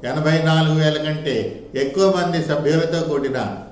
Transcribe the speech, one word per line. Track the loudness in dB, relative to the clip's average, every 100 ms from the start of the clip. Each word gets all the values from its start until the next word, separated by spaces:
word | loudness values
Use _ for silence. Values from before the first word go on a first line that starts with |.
ఎనభై | -6 -2 2 2
నాలుగు | 4 2 2
వేల | 2 2 0
కంటే | -2 -4 -2 -2 -4 -8 -6
ఎక్కువ | -2 -2 2 2 2
మంది | 0 0
సభ్యులతో | 0 0 2 2 2 -2
కూడిన | -2 -2 -2 -2 -4 -8 -14